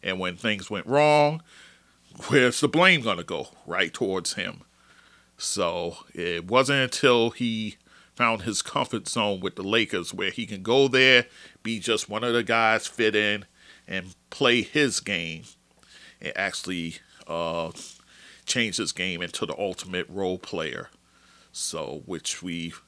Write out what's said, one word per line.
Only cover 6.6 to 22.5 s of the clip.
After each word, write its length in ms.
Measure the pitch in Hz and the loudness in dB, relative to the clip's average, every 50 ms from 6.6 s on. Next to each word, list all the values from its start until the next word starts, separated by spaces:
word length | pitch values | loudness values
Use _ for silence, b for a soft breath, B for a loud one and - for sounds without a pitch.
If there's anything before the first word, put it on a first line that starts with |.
| 131 123 143 139 | 6 6 4 2
until 480 | 131 123 - - - 131 123 120 113 117 | 2 0 0 4 4 6 6 6 4 2
he 460 | - - 123 117 113 110 110 104 - _ b b b b b b b | 0 -2 -4 -4 -2 -4 -6 -8 -10 _ b b b b b b b
found 280 | - 123 117 113 110 | -2 0 0 0 -2
his 200 | - 113 104 - | -4 -4 -4 -4
comfort 460 | - - - 139 131 - - 107 95 - | -6 -4 -2 -4 -2 -2 -4 -8 -6 -6
zone 320 | - 120 107 104 101 92 | -2 -2 0 0 -2 -2
with 160 | 92 95 - | -4 -6 -6
the 60 | - | -6
Lakers 520 | 95 98 110 117 110 - - 92 85 - - | -4 0 2 2 2 2 -2 -4 -4 -6 -6
where 160 | 92 95 95 | -4 -4 -4
he 160 | - - 113 | -4 -6 -8
can 160 | - 110 95 | -8 -10 -8
go 240 | 92 107 120 135 139 | 0 4 6 6 6
there, 400 | 135 120 131 131 131 131 123 117 B B B B B B B _ | 6 6 6 6 8 6 6 4 B B B B B B B _
be 160 | 107 113 107 | -6 -6 -4
just 280 | 87 - 113 107 - - | -2 0 0 0 -2 -4
one 140 | 104 107 | -6 -4
of 120 | 117 123 117 | -2 0 0
the 100 | 120 117 | 0 0
guys, 420 | 107 117 113 113 110 110 110 - | 2 2 4 4 4 4 2 0
fit 300 | - - - 117 110 104 | -6 -4 0 0 2 4
in, 300 | 104 107 104 104 104 98 _ B B B B B B B - | 4 2 2 0 -2 -6 _ B B B B B B B -8
and 260 | 90 95 90 92 90 _ _ _ | -8 -8 -8 -10 -20 _ _ _
play 320 | - - 139 123 120 120 | -4 2 4 4 4 4
his 380 | 107 - - 151 147 127 101 - | 2 0 2 2 2 2 0 -4
game, 420 | - 101 101 87 85 82 80 80 - - - _ _ _ _ _ B B B B B B B B | -4 -4 -4 -4 -4 -6 -10 -12 -14 -20 -20 _ _ _ _ _ B B B B B B B B
and 120 | - 78 - | -12 -10 -6
actually, 640 | - 98 98 - - - 92 92 87 82 82 80 - B B B B B | -4 -4 -4 -4 -8 -8 -6 -6 -6 -6 -8 -10 -12 B B B B B
uh, 460 | - 82 85 85 82 82 85 82 80 82 - - - - _ B B B B B B B B B | -8 -6 -4 -4 -4 -4 -4 -6 -6 -8 -14 -18 -18 -20 _ B B B B B B B B B
change 300 | - - 123 117 107 87 | -6 -2 -2 -2 -2 -2
his 160 | 110 104 - | -4 -4 -6
game 300 | - - 90 95 90 85 | -4 -4 -6 -6 -4 -6
into 240 | 90 87 - - 117 | -8 -8 -6 -8 -6
the 120 | - - - | -6 -4 -4
ultimate 480 | 101 95 92 - - 92 90 90 82 - | -4 -6 -6 -8 -12 -8 -6 -6 -6 -6
role 260 | 85 98 98 92 92 | -6 -4 -4 -2 -4
player. 540 | 92 - - - 87 80 76 60 50 - - _ _ b b b b b b b b b b | -4 -8 -8 -6 -6 -6 -6 -6 -10 -12 -14 _ _ b b b b b b b b b b
So, 520 | b - - - - 80 78 - 69 76 - | b -8 -8 -6 -6 -6 -8 -8 -10 -12 -10
which 380 | - 92 78 - - - - | -10 -10 -8 -6 -8 -8 -8
we 320 | 87 90 | -8 -8